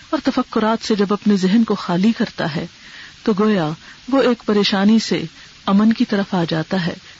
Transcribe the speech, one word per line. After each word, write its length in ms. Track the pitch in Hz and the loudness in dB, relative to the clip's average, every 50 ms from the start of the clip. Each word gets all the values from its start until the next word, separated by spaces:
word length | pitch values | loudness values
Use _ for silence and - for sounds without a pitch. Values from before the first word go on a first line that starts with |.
| - - | -10 -6
اور 100 | 320 277 - | -6 -2 -2
تفکرات 640 | 269 - 262 254 - - 233 214 214 226 220 - | -2 -2 -2 -4 -2 -2 -2 0 0 -2 -2 -2
سے 80 | - 220 | -2 0
جب 180 | 190 202 185 | 0 0 0
اپنے 240 | 208 196 - 208 208 | -2 -2 0 0 2
ذہن 280 | 190 185 185 196 233 226 | 2 2 2 4 2 2
کو 100 | - 190 | 2 -2
خالی 380 | - - - 175 175 190 226 | -4 -4 -2 0 2 2 2
کرتا 420 | 220 - 220 - - - 151 160 143 | 2 0 -4 -6 -4 -6 -6 -6 -4
ہے 120 | 170 170 175 - - - - - - - - - - | -6 -8 -10 -14 -20 -20 -20 -20 -20 -20 -20 -14 -6
تو 100 | - 233 208 175 | -2 -2 0 2
گویا 320 | 214 220 214 190 160 151 170 - - - - - - 254 | 2 2 2 0 0 -2 -4 -8 -12 -20 -20 -14 -6 -2
وہ 140 | 247 269 | 0 2
ایک 240 | - 254 240 - - | 2 2 0 -2 -2
پریشانی 520 | - 208 208 196 - 208 190 196 208 226 220 | -2 0 0 0 0 0 2 4 4 4 2
سے 240 | - - 196 156 165 160 - - - - - - - | 2 0 -4 -4 -6 -8 -14 -18 -20 -20 -18 -10 -4
امن 260 | - 196 202 214 226 | 0 2 4 4 2
کی 120 | 226 - 247 | 2 0 0
طرف 300 | - 214 196 196 - - | -2 0 -4 -2 -2 -2
آ 100 | 180 170 156 | -2 -2 -2
جاتا 380 | 170 160 160 - 190 190 165 | -2 -4 -4 -2 -2 -2 -2
ہے، 80 | 185 190 - - - - | -4 -6 -8 -14 -20 -20